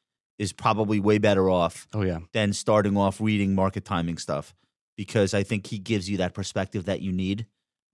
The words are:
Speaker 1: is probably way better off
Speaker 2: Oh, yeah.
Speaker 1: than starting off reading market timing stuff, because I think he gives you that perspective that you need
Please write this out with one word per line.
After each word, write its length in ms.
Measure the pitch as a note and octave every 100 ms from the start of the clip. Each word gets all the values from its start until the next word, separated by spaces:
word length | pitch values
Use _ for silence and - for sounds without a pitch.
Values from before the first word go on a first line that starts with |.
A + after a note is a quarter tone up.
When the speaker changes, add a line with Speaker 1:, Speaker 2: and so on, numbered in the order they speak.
| _ _ _ -
Speaker 1:
is 140 | G2+
probably 460 | - A#2 G#2+ G#2+ G#2+
way 180 | G2+ G#2+
better 320 | G#2 F#2+ F#2
off 380 | F2+ E2 - -
Speaker 2:
Oh, 80 | G#2+
yeah. 160 | F#2 E2 E2+
Speaker 1:
than 200 | A2+ G2+
starting 420 | G2 - G#2+ G2+ G2+
off 240 | G2 -
reading 360 | A2 G#2 G2 G2
market 300 | F#2 G2 -
timing 320 | F#2 E2+ D#2+
stuff, 340 | - C#2+ - _ _ _ _ -
because 380 | G2 A2+ G2
I 80 | G2+
think 240 | F#2+ G#2+ -
he 120 | G#2+
gives 280 | F#2+ G#2+ F#2
you 80 | G2
that 180 | F2+ -
perspective 500 | F#2+ G#2 F#2 G#2 F2+
that 160 | F#2
you 100 | F#2+
need 360 | F#2 F#2+ G#2 A2+ _ _ _ _